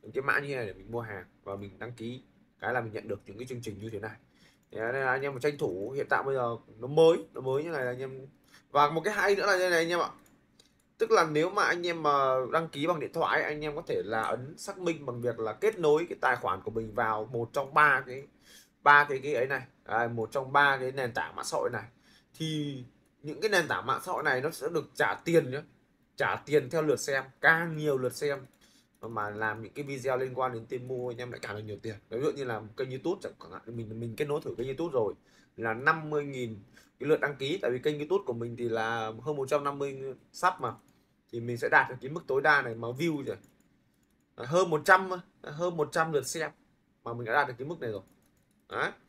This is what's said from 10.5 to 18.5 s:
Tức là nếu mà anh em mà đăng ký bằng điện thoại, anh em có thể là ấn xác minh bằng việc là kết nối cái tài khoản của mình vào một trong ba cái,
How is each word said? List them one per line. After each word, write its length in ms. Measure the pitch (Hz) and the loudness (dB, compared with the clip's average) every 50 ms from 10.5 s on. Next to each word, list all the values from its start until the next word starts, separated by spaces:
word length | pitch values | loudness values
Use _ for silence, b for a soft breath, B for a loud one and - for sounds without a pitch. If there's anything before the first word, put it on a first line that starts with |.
| _ _ _ _ _ _ _ _ _ | _ _ _ _ _ _ _ _ _
Tức 140 | _ 233 226 | _ 2 6
là 160 | 220 202 165 156 | 6 6 6 6
nếu 180 | 151 151 160 185 | 4 2 2 2
mà 140 | 196 208 180 | 2 2 4
anh 240 | 120 160 175 175 | 4 2 0 0
em 160 | 175 170 165 156 | -4 -4 0 2
mà 320 | 147 143 139 135 131 131 131 131 143 | 4 4 6 4 4 4 2 0 2
đăng 160 | 123 160 165 | 0 0 0
ký 200 | 160 - 143 143 | 0 -4 -2 0
bằng 120 | 165 180 156 | 0 0 0
điện 140 | 131 104 - | -2 -4 -2
thoại, 300 | 165 151 92 113 156 - | 0 2 2 2 2 0
anh 180 | - 151 151 | 0 -4 -4
em 140 | 151 151 147 | -6 -6 -6
có 60 | 151 170 | -6 -4
thể 140 | - 135 92 87 | -2 -2 -2 -2
là 160 | 98 113 110 | -2 -2 -2
ấn 360 | 110 - 110 123 127 139 165 | 0 0 -2 -4 -6 -12 -12
xác 200 | - - - 196 | -12 -12 -12 -10
minh 280 | 185 180 170 165 147 143 | -4 -2 -2 -2 -2 -4
bằng 160 | 131 123 120 | -8 -8 -4
việc 180 | 117 123 113 117 | -2 -2 -2 -2
là 140 | 113 110 104 | -4 -4 -4
kết 260 | - - 214 220 180 | 0 0 0 0 4
nối 260 | 170 151 147 156 175 175 | 4 4 4 4 4 -2
cái 80 | - - | -6 0
tài 140 | - 131 123 | 2 2 2
khoản 260 | 120 - 95 90 98 | 2 0 -2 -2 -2
của 100 | - - | -4 -6
mình 220 | 107 113 113 110 101 | -6 -4 -6 -4 -2
vào 320 | 113 117 110 110 107 110 | 0 0 0 0 -2 -4
một 240 | 107 127 117 117 113 - | -4 -4 -6 -6 -2 -2
trong 200 | 143 139 135 143 | -4 -4 2 4
ba 300 | 151 151 147 135 131 131 | 6 6 8 6 4 0
cái, 160 | 131 123 135 139 - _ B B B | -4 -12 -12 -12 -16 _ B B B